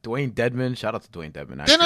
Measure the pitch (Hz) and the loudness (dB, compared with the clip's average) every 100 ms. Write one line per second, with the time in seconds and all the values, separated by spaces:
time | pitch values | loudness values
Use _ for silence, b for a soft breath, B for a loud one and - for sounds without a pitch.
0 | 113 123 139 107 120 123 127 123 107 113 | -4 -2 -2 0 0 2 -2 -2 -4 -4
1 | - 87 78 73 71 65 156 320 | -8 -12 -12 -12 -12 -2 4 6